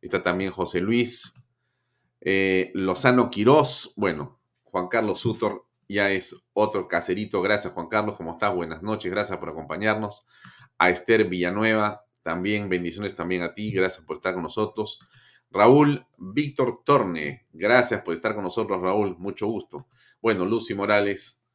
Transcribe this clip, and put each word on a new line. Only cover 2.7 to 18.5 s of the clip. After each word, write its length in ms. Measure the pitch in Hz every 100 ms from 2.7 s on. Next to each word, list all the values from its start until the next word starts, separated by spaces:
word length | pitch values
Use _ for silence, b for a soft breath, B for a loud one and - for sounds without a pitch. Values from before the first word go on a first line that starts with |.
Lozano 540 | - 95 90 131 123 123
Quirós. 640 | 95 107 151 139 - - -
Bueno, 440 | 101 76 69 _ _ _
Juan 260 | _ 90 90
Carlos 320 | 117 110 92
Sutor 460 | 120 107 107 101 _ _ _
ya 240 | 101 101
es 220 | 95 - - _
otro 340 | - 107 101 90
caserito. 540 | 85 85 92 107 101
Gracias, 320 | 92 104 92
Juan 140 | 90 82
Carlos. 280 | 107 104 -
¿Cómo 160 | 82
estás? 220 | 82 104
Buenas 280 | 90 82 80
noches. 280 | 98 107 92
Gracias 260 | 95 101 95
por 120 | 82
acompañarnos. 760 | 78 73 80 107 107 104 - _ B B B B _
A 120 | 90
Esther 360 | 87 - 113 98
Villanueva, 760 | 90 87 98 110 110 104 104 _ _
también 480 | - 85 95 104 101
bendiciones 440 | 92 87 85 101
también 280 | - 85 90
a 100 | 85
ti. 180 | - 107
Gracias 340 | 95 92 -
por 120 | - 78
estar 160 | 95
con 100 | 90
nosotros. 560 | 82 - 107 - 107 - b b b b _
Raúl 520 | 95 107 139 147 143 - _
Víctor 640 | 95 98 147 131 123 123
Torne, 640 | - 143 104 82 73 - _
gracias 500 | - 104 127 117 101
por 100 | -
estar 220 | 82 110
con 80 | 107
nosotros, 400 | 95